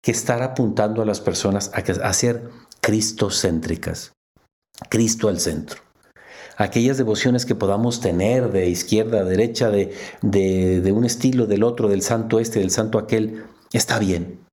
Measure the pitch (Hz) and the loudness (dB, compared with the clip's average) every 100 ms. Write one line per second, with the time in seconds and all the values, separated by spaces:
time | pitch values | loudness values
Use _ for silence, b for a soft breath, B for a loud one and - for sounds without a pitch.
0 | - 117 - 120 127 - 113 101 107 110 | 0 -2 0 -2 -2 0 0 2 0 0
1 | 107 101 - - 101 101 - - - - | -2 -2 -2 -2 0 0 -2 -4 -4 -2
2 | 110 95 120 117 - B B - 117 107 | 0 0 0 -2 -8 B B -4 0 0
3 | 107 - 101 - 98 82 82 82 87 82 | -2 -2 -2 0 0 0 -4 -6 -6 -8
4 | - _ _ _ _ _ _ - - - | -12 _ _ _ _ _ _ -20 -4 0
5 | 113 - 107 90 90 76 76 - _ _ | 0 0 0 0 -4 -4 -10 -16 _ _
6 | _ _ B B B - 101 117 120 135 | _ _ B B B -4 0 2 2 2
7 | 113 104 127 123 120 113 98 101 120 113 | 0 2 2 0 0 0 0 2 0 0
8 | 98 85 98 127 120 95 90 87 - 107 | -2 2 2 2 2 0 0 -2 0 0
9 | 113 110 92 95 117 117 117 101 95 B | 2 0 2 2 0 0 0 2 0 B
10 | B B 104 98 95 92 92 92 92 104 | B B 0 2 2 2 2 2 2 2
11 | 120 117 131 127 110 101 117 120 107 98 | 2 2 0 2 2 2 2 2 0 0
12 | - 113 110 113 113 110 95 - 107 110 | 0 -2 2 0 0 0 0 0 0 -2
13 | 107 113 110 110 B B B - - 117 | 0 0 0 -6 B B B -2 0 0
14 | 98 87 87 - - | 0 -2 -4 -12 -20